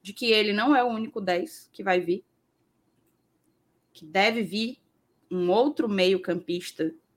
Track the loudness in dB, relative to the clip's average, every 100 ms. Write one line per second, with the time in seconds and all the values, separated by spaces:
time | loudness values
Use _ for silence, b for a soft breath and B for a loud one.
0 | -18 -4 2 2 2 0 4 4 2 -2
1 | -8 -6 -2 -2 -2 -12 -20 -8 0 0
2 | 0 -4 _ _ _ _ _ _ _ _
3 | _ _ _ _ _ _ _ _ _ -20
4 | -4 0 2 0 -4 -4 -6 -8 _ _
5 | _ _ _ -2 2 4 2 0 -2 2
6 | 2 2 0 -6 -4 -6 -8 -6 -6 -6
7 | _